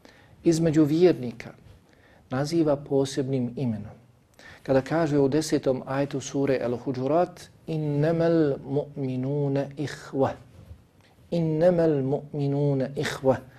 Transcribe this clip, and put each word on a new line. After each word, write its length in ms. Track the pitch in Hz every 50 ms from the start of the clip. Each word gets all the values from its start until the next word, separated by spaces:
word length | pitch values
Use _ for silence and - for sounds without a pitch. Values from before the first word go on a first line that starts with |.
| - - - - - - - - -
između 400 | 170 165 160 165 165 143 160 151
vjernika 680 | 139 156 165 180 170 151 127 123 117 117 - - 95 - - - - - - _ _ _ _ _ _ - - _ -
naziva 460 | 127 135 147 151 170 170 156 151 139
posebnim 760 | 143 - - 139 135 139 135 - 147 131 131 135 131 123 120 117
imenom. 360 | 147 135 117 107 101 - - - - - _ _ _ _ _ _ - - - - -
Kada 180 | - - 131 131
kaže 380 | 131 - 151 165 165 143 147 143
u 100 | 139 135
desetom 540 | 135 156 151 - 156 139 - 139 127 131 -
ajetu 340 | 139 135 139 143 139 147 131
sure 400 | 120 - - 139 139 131 131 123 120
Al-Huđurat, 840 | 120 123 117 - 143 123 127 131 135 151 170 180 175 - - - - - - -
„Innamal 920 | - 160 156 151 147 143 143 147 160 170 165 165 170 170 165 156 143 131 - -
mu'minune 1000 | 135 135 143 143 143 - 147 135 131 127 127 127 135 143 147 143 139 135 139 139 143 -
ihva.” 560 | - 143 127 - - - - - 135 131 117 - - - - - - - - - - - _ _ _ _ _ _ _ - -
„Innamal 720 | 170 170 165 160 151 156 170 180 180 165 165 160 151 139
mu'minune 880 | 131 135 143 139 147 - - 147 143 139 139 143 147 143 139 135 127 - 143
ihva.” 400 | - 147 - - - 131 131 127 - - - -